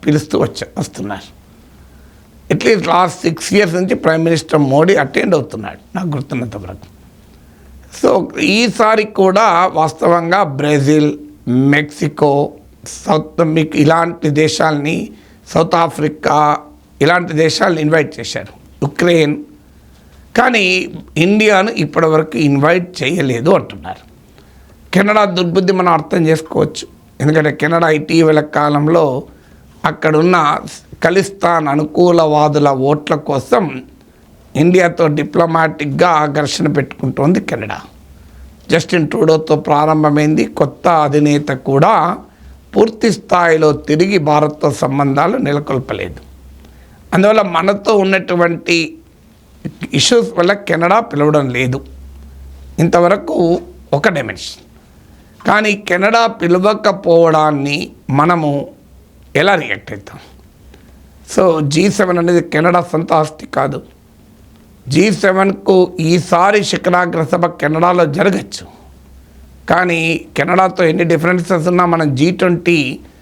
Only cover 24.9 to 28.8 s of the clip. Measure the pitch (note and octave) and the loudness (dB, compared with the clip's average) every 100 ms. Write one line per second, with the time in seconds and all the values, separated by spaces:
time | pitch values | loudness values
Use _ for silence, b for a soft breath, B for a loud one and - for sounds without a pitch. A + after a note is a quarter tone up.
24.9 | F#3 G3+ G#3+ G3+ F3 F3 F3+ F#3 F#3 F3+ | 0 2 2 2 0 -2 0 0 0 0
25.9 | E3 D3+ F3+ D#3 D#3+ - - - - - | 0 0 0 2 0 -2 -2 -2 -4 -16
26.9 | - - - C3+ D#3+ D3+ C#3+ G3+ E3 E3 | -20 -18 -4 0 2 0 -2 -2 0 2
27.9 | D#3 D3 E3 D#3 D#3 D3+ D3 D3 D3 | 0 0 2 4 2 0 0 0 0